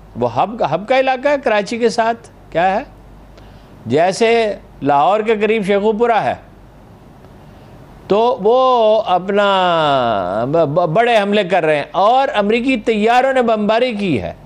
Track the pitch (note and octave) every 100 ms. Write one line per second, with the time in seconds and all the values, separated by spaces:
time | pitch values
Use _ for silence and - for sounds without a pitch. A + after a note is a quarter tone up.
0 | - A2+ A#2+ A#2 F#3+ A3+ E3 E3 G#3+ C4
1 | C4 B3+ C#4+ C#4+ B3 G#3+ G3 A#3 A3+ A#3
2 | A3+ A#3 - - - D#3+ F#3+ G3+ D4 -
3 | - - - - - - - - A2 C#3
4 | F3+ F3+ A3+ A#3 A3 G3 - - C#3 C#3+
5 | D#3+ G#3+ G#3+ G#3+ G#3 A3+ F#3+ G3+ G#3+ G#3+
6 | - G#3+ C3 F2+ - - - - - -
7 | - - - - - - - - - -
8 | - G3+ A#3 - G3 B3+ C4 B3 G#3+ A3
9 | - F3+ F#3+ G3+ G3+ F#3+ F3+ E3 D3+ C#3
10 | A#2+ G2+ F2+ G#2 B2 E3 D3+ D#3+ F3 F3+
11 | A#3+ A3+ G3+ G#3 F3+ F#3 D#3 D3+ - E3
12 | G3+ B3+ C#4 G#3 G3+ A#3 B3+ B3+ A#3 A3
13 | G#3+ B3 C4 C4 A#3 A3 G#3 A3 B3+ G#3
14 | G3 B2 E2+ -